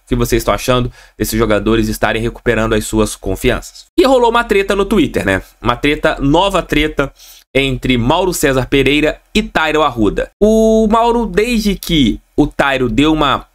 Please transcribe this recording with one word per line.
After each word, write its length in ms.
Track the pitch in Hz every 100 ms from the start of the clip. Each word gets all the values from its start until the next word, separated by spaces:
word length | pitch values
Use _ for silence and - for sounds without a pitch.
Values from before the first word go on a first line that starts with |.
o 40 | -
que 80 | 123
vocês 240 | 120 113
estão 120 | -
achando 380 | 104 - 127 123 - - -
desses 220 | 107 110
jogadores 480 | 110 104 107 113 110
estarem 340 | 104 110 110
recuperando 540 | 113 - 120 110 110
as 120 | 107 107
suas 280 | 110 104
confianças. 720 | - 98 92 127 95 - - - -
E 80 |
rolou 260 | 269 262 233
uma 120 | 240
treta 320 | 233 196 196
no 100 | 196
Twitter, 400 | 196 214 120 92
né? 160 | 95 95 - _
Uma 140 | 113 120
treta, 420 | 147 147 160 -
nova 420 | 139 160 196 185
treta 520 | - 151 151 151 135 _ - - _
entre 420 | 135 135 127 127 123
Mauro 380 | 120 170 190
César 320 | 170 143 131 123
Pereira 540 | 139 135 147 147 - _
e 80 | 214
Tairo 420 | 220 170 156 151
Arruda. 500 | 147 117 101 87 - -
O 460 | 208 220 220 220 220
Mauro, 340 | 226 233 233
desde 520 | 214 175 226 233 196 185
que 420 | - 160 117 - _ -
o 120 | 147
Tairo 400 | - 143 135 123
deu 240 | 110 156
uma 340 | 156 143 110 -